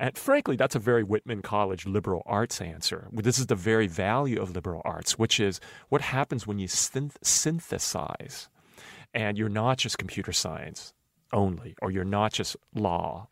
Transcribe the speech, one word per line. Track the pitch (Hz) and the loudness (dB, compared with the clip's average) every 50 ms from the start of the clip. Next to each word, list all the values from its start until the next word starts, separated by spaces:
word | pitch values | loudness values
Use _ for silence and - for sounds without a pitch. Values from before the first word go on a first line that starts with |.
and | - 131 - | 0 -2 -2
frankly, | - - 277 277 294 - - 135 | -2 2 2 4 4 4 2 2
that's | 110 131 135 - | 2 2 2 2
a | 123 | 2
very | 101 123 120 117 | 4 4 4 4
Whitman | 107 95 107 104 - 127 113 101 | 4 4 0 0 0 -4 -6 -6
College | - - 104 104 101 95 92 85 - | -4 0 2 2 2 2 0 -4 -2
liberal | 98 95 104 - 98 90 - - | 0 0 0 2 0 -2 -2 0
arts | - 101 101 120 - - - | 0 0 0 0 0 -2 -6
answer. | 90 82 80 82 - - 87 82 - - | -8 -8 -8 -4 -4 -4 -4 -4 -6 -8
This | 113 110 101 123 120 131 | -6 0 2 2 4 4
is | 127 | 2
the | - 117 | 2 0
very | 92 87 110 113 110 107 90 | 2 4 4 4 6 4 2
value | 82 101 92 101 117 135 143 135 110 98 | 2 0 2 2 2 2 2 2 0 0
of | 101 92 87 | -2 -2 -4
liberal | 90 - 92 82 82 - | -4 -4 -4 -6 -4 -4
arts, | 85 82 80 82 - - - | -4 -4 -2 -2 -2 2 2
which | 113 - - - | 2 4 4 4
is | 104 98 90 - - - - - - _ | 4 2 0 -2 -10 -16 -20 -20 -2 _
what | 139 143 | 0 0
happens | 139 - 135 135 147 - 147 113 - | 0 0 0 0 0 0 -2 -4 -4
when | 107 104 101 | -4 -4 -2
you | 92 | -2
synth-, | 90 - - - - - 135 143 143 - - | -2 0 0 0 0 -2 -4 -4 -4 -8 -2
synthesize | - - - - - 156 165 165 - - - - - - - 85 - - - - - - - - - - _ _ _ _ _ - - - - - - - | 0 2 2 4 4 2 0 -2 -2 -4 -4 -2 -2 -2 -2 -2 -4 -4 -6 -8 -10 -12 -14 -14 -16 -16 _ _ _ _ _ -20 -20 -20 -20 -20 -18 -6
and | - 117 110 104 104 | -4 -2 0 0 0
you're | 104 107 107 | 0 0 0
not | 101 107 113 127 131 | 2 2 2 2 2
just | - - 117 - - | 2 0 -2 -2 -6
computer | 92 90 - 101 92 - | -6 -6 -6 -6 -4 -2
science | 87 - - 85 78 76 71 78 - - - - - _ _ _ _ _ _ _ 127 | -2 -2 -2 -2 -4 -8 -10 -12 -12 -14 -16 -18 -20 _ _ _ _ _ _ _ 2
only, | 104 101 95 87 82 - 92 - - | 2 2 2 0 -4 -8 -12 -8 -6
or | - 95 | -4 -2
you're | 95 95 90 | -2 -2 0
not | 98 101 101 107 107 | 0 2 2 2 2
just | - - 98 - - - _ _ - | 0 -2 -4 -4 -8 -10 _ _ -4
law, | 107 104 90 85 85 85 85 - 85 104 - | -2 0 0 0 0 -2 -4 -6 -8 -12 -10